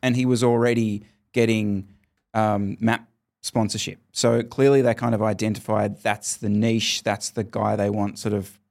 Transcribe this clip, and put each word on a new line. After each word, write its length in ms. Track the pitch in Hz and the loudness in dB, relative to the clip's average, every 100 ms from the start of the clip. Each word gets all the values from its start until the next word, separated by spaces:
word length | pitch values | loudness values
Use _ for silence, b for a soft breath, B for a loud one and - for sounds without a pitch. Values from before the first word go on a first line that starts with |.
and 120 | 127 123 | -2 0
he 100 | 127 | 2
was 180 | 123 | 2
already 600 | 123 120 120 120 110 104 b b _ | 2 4 2 2 0 -4 b b _
getting, 540 | 123 113 110 107 98 95 - _ _ _ | 0 2 2 0 -4 -6 -16 _ _ _
um, 440 | 110 107 104 101 101 | 0 0 0 -2 -2
map 280 | 113 117 - _ _ _ | 0 0 -4 _ _ _
sponsorship. 560 | - 120 107 113 - - _ | -6 -2 -2 -2 -8 -10 _
So 320 | - 120 117 | 0 2 2
clearly 380 | - - 135 139 | 0 2 4 6
they 120 | 120 | 4
kind 220 | 110 120 110 | 2 0 0
of 80 | |
identified 800 | 110 101 107 101 - 107 104 101 | 0 0 -2 -4 -2 -2 -2 -2
that's 340 | 107 104 - - | -4 -4 -6 -6
the 120 | 107 | -2
niche, 520 | 104 113 113 - - | 0 2 0 -2 -2
that's 280 | 110 101 - | -2 -4 -4
the 120 | - | -6
guy 320 | 107 110 107 107 | -6 -2 -2 0
they 120 | 101 | 0
want 300 | 104 101 101 | 0 -4 -4
sort 140 | 113 | -4
of 260 | 104 95 - _ | -4 -6 -14 _